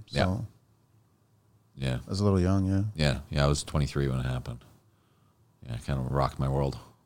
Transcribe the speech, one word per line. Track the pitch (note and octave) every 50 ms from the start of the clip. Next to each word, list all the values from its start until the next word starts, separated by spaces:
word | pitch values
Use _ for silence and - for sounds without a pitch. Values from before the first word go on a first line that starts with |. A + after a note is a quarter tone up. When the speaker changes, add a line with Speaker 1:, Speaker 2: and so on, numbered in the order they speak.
| - -
Speaker 1:
Yeah. | - - F#2+
Speaker 2:
So | F#2 F#2 - A2+ - - _ _ _ _ _ _ _ _ _ _ _ _ _ _ _ _ _ _ _ _ _ _ _ _
Speaker 1:
Yeah. | C2 C2 C2 B1+ B1+ -
Speaker 2:
that's | - F#2+ F#2+
a | G#2
little | G2+ G2 F#2
young, | F2+ F#2 G2 G2 F#2+
yeah. | F#2+ G2 G2 G#2 G#2+ -
Speaker 1:
Yeah, | D#2 D2+ C#2+ - C2+ - -
yeah, | - D2 C#2+
I | C#2+
was | C#2+ -
twenty-three | - - - D2+ C#2 C2+ - C#2+ C#2 C2+
when | B1+ C2
it | B1+
happened. | B1+ B1+ B1+ - B1 A#1+ - - - - _ _ _ _ _ _ _ _ _ _ _ _ _ _ _ _ _ -
Yeah, | B1 A#1
it | B1 -
kind | - C#2 C2
of | B1+ B1+
rocked | C2+ C#2 C2+ - - -
my | C2+ C2+
world. | C2+ C#2 C#2 C2+ - - - - - _ _